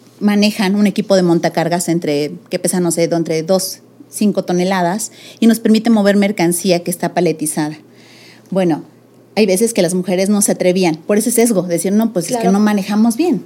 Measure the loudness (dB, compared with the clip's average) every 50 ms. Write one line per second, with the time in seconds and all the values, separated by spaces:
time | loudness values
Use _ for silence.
0 | -20 -20 -12 -4 -2 0 2 2 2 2 0 0 -2 0 2 2 2 2 0 -2
1 | 0 2 2 2 4 4 2 2 2 0 0 0 -2 0 -2 -2 -2 -2 -2 -2
2 | -2 -2 -2 -2 -2 -4 -6 -12 -10 -10 -8 -6 -4 -4 -2 -2 -2 -2 0 0
3 | 0 0 0 -2 -2 -2 -4 -4 -2 0 0 0 0 -4 -10 -14 -18 -20 _ _
4 | -20 -18 -6 -2 0 0 0 0 -2 -2 -2 0 0 0 0 0 0 0 -2 -4
5 | -6 -10 -12 -18 -20 -20 -4 0 2 2 2 2 2 2 2 2 4 2 2 4
6 | 4 4 4 4 2 0 0 0 0 0 0 0 0 0 0 0 0 -4 -6 -4
7 | -6 -4 -2 0 0 0 0 -2 -4 -6 -4 -4 -4 -4 -6 -10 -16 -20 -20 -20
8 | -20 -20 -20 -20 -20 -20 -20 -20 -14 -6 -2 0 0 0 0 -2 -4 -12 -20 -20
9 | _ _ _ -20 -20 _ -2 0 2 2 2 0 0 0 0 0 0 0 0 -2
10 | -2 -2 -2 -2 0 0 0 0 0 0 -2 0 0 0 2 2 2 0 -2 -2
11 | -2 -2 0 0 0 0 0 2 2 2 2 0 -2 -2 -4 -4 -2 0 0 0
12 | 0 0 -2 -4 -4 -4 -4 -2 0 2 2 2 2 2 0 -2 -2 -2 0 0
13 | 2 2 2 0 0 0 0 -2 -4